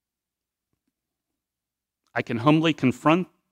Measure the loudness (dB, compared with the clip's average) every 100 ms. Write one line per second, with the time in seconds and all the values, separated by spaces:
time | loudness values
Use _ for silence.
0 | _ _ _ _ _ _ _ _ _ _
1 | _ _ _ _ _ _ _ _ _ _
2 | _ -8 -6 -2 2 2 0 -2 -2 0
3 | 0 0 -2 _ _